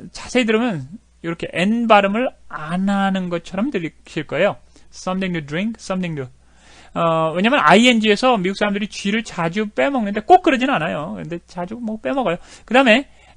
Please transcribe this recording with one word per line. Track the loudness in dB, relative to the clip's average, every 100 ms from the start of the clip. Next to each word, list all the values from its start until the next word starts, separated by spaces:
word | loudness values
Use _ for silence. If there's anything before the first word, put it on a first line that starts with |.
| -12
자세히 | -16 -4 0
들으면 | 2 2 0 -2 -6 -14 _ _
이렇게 | -8 -6 -6
N | -2 0 2 6
발음을 | 6 6 0 -2 -6 -14
안 | -12 -6 -2 0
하는 | 0 0 0 -2
것처럼 | -6 -6 -4 -4
들리실 | -2 -6 -10 -12 -8 -4
거예요. | 0 0 -2 -10 -20 -20
Something | -12 -6 -4 -2 -4
to | -4
drink, | -4 -4 -6
something | -6 -4 -4 -6
to. | -8 -12 _ -20 -20 -20 -12
어, | -2 0 2 0
왜냐면 | 0 2 4
아이엔지에서 | 6 6 6 4 2 2 2 2
미국 | 0 -2
사람들이 | -2 -2 -6
G를 | -6 -4 -2
자주 | -4 -4 -4 -2 -4
빼먹는데 | -2 -2 0 -2 -4
꼭 | 4 6
그러진 | 6 0 0
않아요. | 0 -2 -4 -8 -8
근데 | -10 -10 -12
자주 | -10 -10
뭐 | -8 -8 -8
빼먹어요. | -4 -2 -2 -4 -8 -20
그 | 0
다음에 | 4 6 4 2 -10 -20